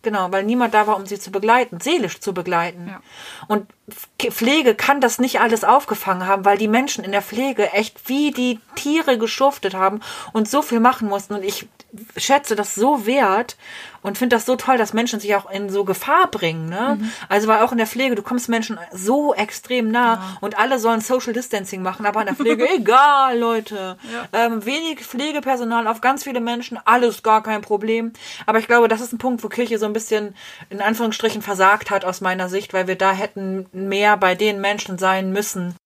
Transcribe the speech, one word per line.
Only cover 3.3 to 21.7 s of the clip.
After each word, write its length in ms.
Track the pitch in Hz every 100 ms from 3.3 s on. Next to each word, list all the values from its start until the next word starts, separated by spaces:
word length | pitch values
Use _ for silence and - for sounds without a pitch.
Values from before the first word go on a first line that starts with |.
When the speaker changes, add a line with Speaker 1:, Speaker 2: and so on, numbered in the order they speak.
| - -
Speaker 1:
Und 200 | 214 208 _ -
F-, 460 | - - _ 240
Pflege 420 | - 226 302 254 214
kann 240 | - 285
das 180 | 466 -
nicht 220 | 247 -
alles 240 | 233 220
aufgefangen 640 | 175 262 - 214 - 185 185
haben, 160 | 196
weil 140 | 196 202
die 100 | 214
Menschen 380 | 226 277 - 190
in 80 |
der 80 | 196
Pflege 500 | 202 220 269 233 202
echt 380 | 190 214 - -
wie 220 | 269 294
die 280 | 254 247 226 _ -
Tiere 420 | 285 320 302 240
geschuftet 580 | 220 - 277 277 196 185
haben 260 | 190 214 - - -
und 160 | 220 214
so 120 | 277
viel 200 | 294 233
machen 260 | 233 254 214
mussten. 260 | 196 - 208
Und 100 | 190
ich 220 | - - _ - - - -
schätze 380 | - 277 285 214
das 180 | 202
so 320 | - 247 294 208
wert 500 | 269 214 196 240 - - - - -
und 160 | 196 202
finde 180 | 247 240
das 100 | 240
so 80 | 254
toll, 220 | - 254
dass 160 | 214
Menschen 260 | 214 240 214
sich 160 | 202 202
auch 140 | 196
in 200 | 196 202
so 140 | 196 190
Gefahr 400 | 185 - 330 359
bringen. 400 | - 165 165 160
Ne? 300 | 180 254 214
Speaker 2:
Mhm. 120 | 220 - -
Speaker 1:
Also 180 | 202 220
weil 140 | 220
auch 100 | 233
in 60 | 233
der 80 | 220
Pflege, 300 | 240 269 220
du 80 |
kommst 260 | - 247 240
Menschen 300 | 226 220 190 170
so 440 | 185 190 277 294 214
extrem 560 | 208 - - 254 220
nah 240 | 233 240 226
Speaker 2:
Ja. 220 | 190 185
Speaker 1:
und 160 | 202 214
alle 220 | 233 262
sollen 220 | 226 226
Social 320 | 220 254 247
Distancing 500 | 233 247 214 190